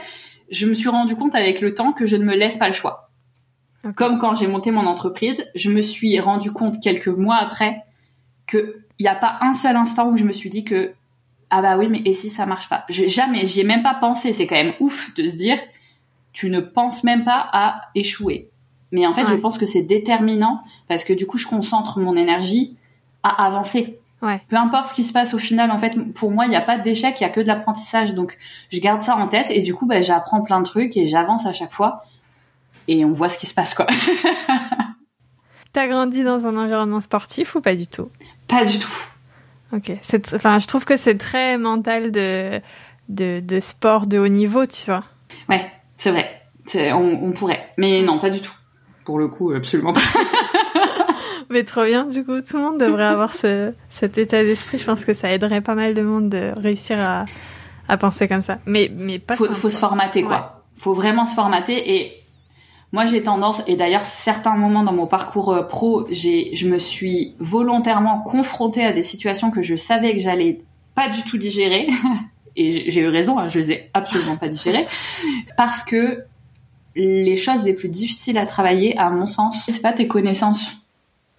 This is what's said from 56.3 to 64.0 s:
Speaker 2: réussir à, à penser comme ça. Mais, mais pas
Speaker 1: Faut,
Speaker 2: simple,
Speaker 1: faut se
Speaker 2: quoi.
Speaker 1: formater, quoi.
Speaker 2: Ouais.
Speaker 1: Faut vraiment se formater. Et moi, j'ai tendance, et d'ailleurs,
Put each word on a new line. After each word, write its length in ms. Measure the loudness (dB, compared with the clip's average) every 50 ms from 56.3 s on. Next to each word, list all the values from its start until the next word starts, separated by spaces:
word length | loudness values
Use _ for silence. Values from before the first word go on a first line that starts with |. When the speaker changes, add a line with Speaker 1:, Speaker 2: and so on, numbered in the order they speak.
| 0 -2 -2 -4 -4 -2
Speaker 2:
réussir 420 | 0 0 0 -2 -2 -4 -2 -2
à, 260 | 0 0 -2 -2 -4 -6 -10 -14 -18 -18 -20 -20 -20 -20 -20 -12 -4 -2
à 100 | 0 2
penser 300 | 2 0 2 2 0 0
comme 140 | 0 -2
ça. 160 | -2 -4 -6 -6 -4
Mais, 260 | 0 2 2 2 0 -2
mais 260 | -6 -8 -6 -8 -8
pas 160 | -6 -4 -2 0
Speaker 1:
Faut, 80 | 0
Speaker 2:
simple, 120 | 0 0 0
Speaker 1:
faut 120 | -2 -2
se 100 | 0 0
Speaker 2:
quoi. 100 | 0 0
Speaker 1:
formater, 340 | 0 0 0 0 0 0 0
quoi. 120 | 0 0
Speaker 2:
Ouais. 460 | -2 -4 -6 -14 -20 _ _ _ -6
Speaker 1:
Faut 120 | -2 -2 0
vraiment 320 | 2 2 2 2 2 0
se 100 | 0 0
formater. 600 | 0 0 2 0 0 0 -2 -2 -2 0 0 0
Et 180 | 0 0 -4 -10 -18 -20 _ _ _ _ _ _ _ _ _ _ _ _ _
moi, 140 | 0 0 2
j'ai 180 | 2 2 2 2
tendance, 380 | 2 0 2 2 0 0 0 0
et 120 | 0 0 2
d'ailleurs, 260 | 2 2 2 0